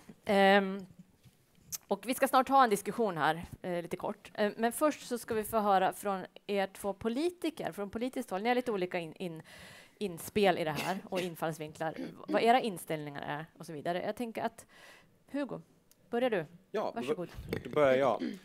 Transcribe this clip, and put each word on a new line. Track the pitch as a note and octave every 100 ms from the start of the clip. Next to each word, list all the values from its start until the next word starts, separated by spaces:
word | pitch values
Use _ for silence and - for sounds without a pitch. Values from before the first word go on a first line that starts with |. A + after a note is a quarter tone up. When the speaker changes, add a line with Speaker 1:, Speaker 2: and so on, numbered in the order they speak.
| - -
Speaker 1:
Ehm, | - G3 G3 G3+ F#3+ G3 F#3 - - _ - _ _ _ - - -
och | G3 A3+
vi |
ska | B3+ C4
snart | C4 B3+
ha | C4+
en | A#3+
diskussion | G3+ - A3 G#3+ E3
här, | C#3+ D#3+ F3 -
eh, | F#3 F3
lite | E3+ F3
kort. | - - -
Eh, | - G#3 -
men | A#3
först | A#3 D4+ - -
så | A#3+
ska | -
vi | A3
få | G#3 A3+
höra | G#3 F#3+ F#3
från | - G3+ F#3+ - - -
er | G3+ G3
två | - G3+
politiker, | F#3+ A3+ A#3+ F4 F4 D#4+ - E3
från | D#3+ G3+
politiskt | A3+ B3+ C4+ A#3
håll. | F#3
Ni | A3+
har | B3
lite | B3
olika | G3+ F3+ F3+
in-, | D#3+ -
in-, | F#3 D#3+ - - - - - -
inspel | G3+ E3 - G#3+ G3 E3+
i |
det | D#3
här | D3 D#3 F#3+
och | - F#3
infallsvinklar. | F3+ D#3+ E3 D#3 D#3 - D#3+ - B3+ - -
Vad | D4+
era | A3+ B3
inställningar | A3+ F3 - D#3 D3 C#3+
är | - D3 D#3+ -
och | D3+
så |
vidare. | D3+ E3+ F3 G3
Jag | G#3+
tänker | A#3 A3
att, | A3+ - - - - - _ _ _
Hugo, | C#4 C4 E3 - _ _ _ -
börjar | A#3 B3
du? | G3+ D3 - _
Speaker 2:
Ja, | G#3 D#3
Speaker 1:
Varsågod. | A#2 B2 D#3 E3+ - - -
Speaker 2:
då | B2
börjar | D3 C#3 C3
jag. | C3+ G#2+ A#3+ G3